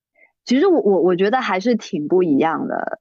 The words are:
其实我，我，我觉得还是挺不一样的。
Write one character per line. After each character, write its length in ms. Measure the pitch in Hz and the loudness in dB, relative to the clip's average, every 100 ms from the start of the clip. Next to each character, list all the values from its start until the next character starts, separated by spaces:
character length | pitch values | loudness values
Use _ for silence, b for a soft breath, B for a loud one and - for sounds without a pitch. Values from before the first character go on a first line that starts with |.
| _ b b b | _ b b b
其 140 | - 254 | -2 2
实 80 | 381 | 4
我， 140 | 302 | 2
我， 220 | 208 185 | 2 2
我 120 | 170 | 2
觉 160 | 180 202 | 2 0
得 100 | 254 | -2
还 200 | 220 185 | -2 -4
是 160 | 190 226 | 0 -2
挺 320 | - 160 147 | -2 -8 -2
不 140 | 180 | 0
一 160 | 175 139 | 2 2
样 280 | 160 147 - | 0 -2 -6
的。 320 | - - - | -6 -8 -10